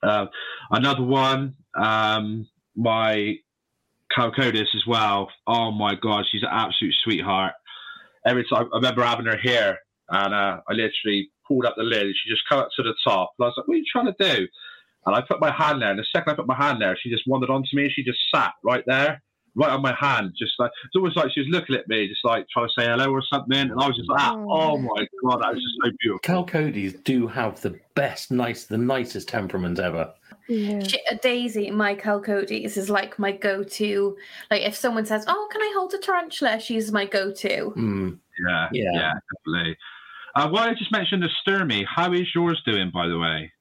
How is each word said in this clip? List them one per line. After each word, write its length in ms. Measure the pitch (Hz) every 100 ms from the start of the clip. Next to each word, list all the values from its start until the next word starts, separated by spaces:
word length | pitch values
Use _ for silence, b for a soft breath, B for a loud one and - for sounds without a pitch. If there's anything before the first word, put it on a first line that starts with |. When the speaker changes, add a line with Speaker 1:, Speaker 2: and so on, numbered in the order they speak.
Speaker 1:
Uh, 260 | - 104 95 B B B B
another 320 | 110 135 135
one, 540 | 123 135 131 135 135 - _
um, 760 | - 107 110 110 107 107 110 107 _ _ -
my 600 | 117 113 110 107 104 - _ _ _ _ _ _ _ -
Chalcodus 560 | 117 - 131 110 104 104
as 100 | 107
well. 420 | 117 107 101 95 - -
Oh 260 | 117 113
my 240 | 107 104 98
God, 300 | 113 104 95
she's 120 | -
an 60 | -
absolute 420 | 110 110 - 104 -
sweetheart. 520 | - 98 92 95 95 - - B B B B B -
Every 180 | 123 120
time, 200 | 113 117
I 40 | 113
remember 260 | 127 120
having 240 | 120 117 113
her 100 | 107
here, 400 | 123 120 104 92 _ _ _
and, 260 | 95 98
uh, 260 | 104 98 90 -
I 40 |
literally 580 | 107 110 - 110 101 98 _ _
pulled 180 | 135 117
up 80 | 110
the 60 |
lid, 200 | 113 113 101
and 80 | 95
she 140 | 107
just 180 | 110 -
come 100 | 139
up 100 | 120 -
to 60 |
the 120 | 120 113
top, 280 | - 101 92 -
and 60 |
I 40 | 120
was 60 | -
like, 100 | -
"What 60 |
are 40 | 339
you 60 | 311
trying 160 | 254 254
to 40 | - 294 120
do?" 120 | 92 B B B B B -
And 100 | 104
I 60 |
put 180 | 131 170
my 100 | -
hand 300 | 156 151 143
there, 80 | 110
and 80 | 98
the 60 | -
second 180 | 175 165
I 40 | 151
put 100 | 113
my 80 |
hand 260 | 127 143 123
there, 140 | 101 92
she 80 | 123
just 160 | 113 -
wandered 240 | 131 127
onto 240 | 135 131
me, 100 | 139
and 80 | 143
she 120 | 135
just 140 | 123 120 -
sat 180 | 156 117 -
right 220 | 110 123 123
there, 360 | 131 147 143 _ _ _ 107
right 140 | 151
on 120 | 135
my 120 | 135
hand, 380 | 120 143 123 98 85
just 140 | 107 -
like, 120 | 120 B
it's 100 | 127
almost 220 | 185 185 165
like 160 | 143
she 80 | 139
was 80 | 135
looking 260 | 175 165
at 140 | 131 -
me, 180 | 110 101
just, 180 | 104
like, 220 | 120 113 -
trying 160 | - 117
to 40 | -
say 60 | 120
hello 240 | 117 135
or 120 | 135 131
something, 260 | 139 123 135
and 220 | 135 117
I 60 | 117
was 80 | 127
just 120 | 120
like, 120 | 131 135
Speaker 2:
Oh. 140 | 220 208
Speaker 1:
"Oh 280 | 160 156 147
my 280 | 127 104 104 -
God, 180 | 127 123
that 120 | 113
was 80 | 117
just 120 | - 117
so 80 | 120 -
beautiful." 180 | 117 92
Speaker 3:
Cal 260 | - 180 175
Codys 560 | 165 151 101 98 92
do 240 | - 131 117
have 340 | 131 113 98
the 180 | 107 87 _
best, 360 | - 139 - -
nice, 340 | 123 120 117
the 140 | - 110
nicest 500 | 123 131 120 101 92
temperament 500 | 117 95 92 90 87
ever. 320 | 90 82 82 - B B -
Speaker 2:
Yeah. 320 | 233 208 208
Speaker 4:
She, 180 | 196 254 -
uh, 60 | 233
Daisy, 480 | 254 247 240 214 208
my 240 | 208 208
Cal 260 | 202 214 202
Codys, 540 | 202 208 - 110 110 196
is, 140 | 196
like, 280 | 202 190 -
my 140 | 202
go-to. 840 | 196 208 196 202 - 208 202 202 196 B B B
Like, 120 | 208
if 120 | - 220
someone 300 | 254 226 214
says, 180 | 214 214
"Oh, 220 | 370 415
can 120 | 427
I 100 | 427
hold 200 | 403 370
a 40 | 392
tarantula?" 600 | 392 370 339 - 269 220
She's 320 | 220 226 214
my 140 | 214 202
go-to. 640 | 196 196 196 196 - - -
Speaker 3:
Mm. 420 | 113 98 95 87 _ - 87
Speaker 1:
Yeah, 200 | 87 80
Speaker 3:
Yeah. 180 | - 98
Speaker 1:
yeah, 180 | 85 78 73 - -
definitely. 320 | - 85 82 80 B B B B B -
Uh, 120 | 151
why 200 | 185 226
I 60 |
just 180 | 233 202
mentioned 300 | 220 180 196
the 40 | 165 -
Sturmy, 400 | - 196 175 107 98
how 260 | - 175
is 200 | 180 175
yours 260 | 170 170 160
doing, 260 | - 107 92
by 160 | 85 85
the 100 | 85
way? 340 | 82 80 78 _